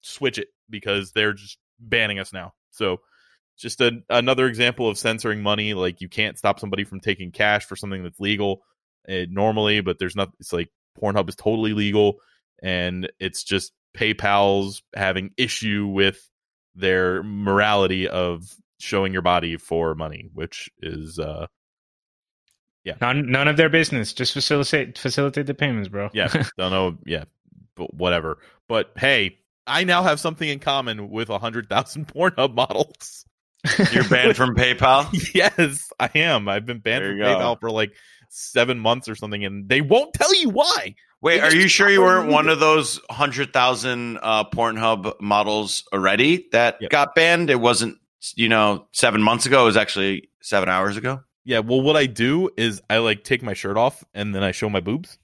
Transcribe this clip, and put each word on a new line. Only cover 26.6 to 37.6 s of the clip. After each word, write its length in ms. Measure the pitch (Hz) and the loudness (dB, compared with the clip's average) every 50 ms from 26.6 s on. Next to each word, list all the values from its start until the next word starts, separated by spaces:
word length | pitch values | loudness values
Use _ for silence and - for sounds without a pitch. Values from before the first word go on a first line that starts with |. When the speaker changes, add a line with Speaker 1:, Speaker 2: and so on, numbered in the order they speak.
| 92 92 92 | -4 -2 0
Speaker 1:
know. 260 | 95 95 92 85 - - | 0 0 0 -2 -6 -8
Yeah, 180 | - 82 78 73 - _ _ _ _ _ - _ _ _ | -6 -6 -6 -6 -10 _ _ _ _ _ -20 _ _ _
but 180 | - 87 - - | -12 -12 -12 -6
whatever. 440 | 73 87 90 87 85 78 80 78 - _ - _ _ _ _ | -2 0 0 0 0 0 -4 -8 -8 _ -20 _ _ _ _
But 220 | 117 113 - - _ | -2 -2 -2 -2 _
hey, 420 | - 123 135 139 120 101 92 - _ _ _ _ _ _ | -2 0 2 2 2 2 -2 -4 _ _ _ _ _ _
I 180 | - 131 156 185 | -4 -2 -2 0
now 180 | 180 175 175 185 | 2 2 2 4
have 160 | 185 151 147 | 2 0 0
something 300 | - 170 165 - 170 151 | -2 -6 -6 -4 -6 -6
in 100 | 143 139 | -6 -6
common 520 | - - 139 139 131 120 110 107 104 101 | -4 -2 -2 -2 -2 -4 -6 -8 -10 -10
with 200 | 95 110 113 107 | -6 -6 -6 -4
a 80 | 110 101 | -6 -6
hundred 300 | 110 113 110 120 113 - | -6 -6 -8 -8 -8 -2
thousand 400 | 98 101 - - - 147 156 - | -2 -2 -2 -2 -8 -14 -14 -12
Pornhub 460 | - 143 170 185 175 - 131 139 110 | -4 -2 -2 0 0 0 -2 0 2
models. 720 | 117 127 - - - - - - _ - - - - - _ _ _ _ _ _ _ _ 156 - - 202 - - | 0 -2 0 0 -2 -2 -4 -4 _ -20 -20 -18 -20 -20 _ _ _ _ _ _ _ _ -4 0 2 2 4 4
Speaker 3:
You're 160 | - 127 - | 2 2 4
banned 260 | 131 123 123 123 107 | 2 4 4 4 4
from 200 | - 127 127 117 | 4 2 2 2
PayPal? 500 | - 127 123 123 123 135 131 131 135 147 156 - | 2 2 2 2 2 4 6 6 4 4 0 -4
Speaker 1:
<laughs> 220 | 180 - - - | -4 -4 0 0
Yes, 580 | 185 175 208 - - 170 147 139 143 - - - _ | 2 2 2 2 2 0 0 0 -6 -10 -12 -6 _
I 100 | - 120 - | -6 -2 0
am. 320 | 151 156 170 151 117 101 101 | 0 2 2 2 0 0 -2
I've 180 | 98 101 107 | -4 -4 -4
been 140 | 120 120 113 | -6 -10 -6
banned 240 | 104 113 113 131 - | -4 -2 -2 -2 -2
Speaker 3:
There 60 | 98 101 | -4 -4
Speaker 1:
from 60 | 101 | 0
Speaker 3:
you 60 | 104 | 2
go. 120 | 104 101 92 | 2 2 2
Speaker 1:
PayPal 220 | 123 120 117 113 | 2 0 -2 -2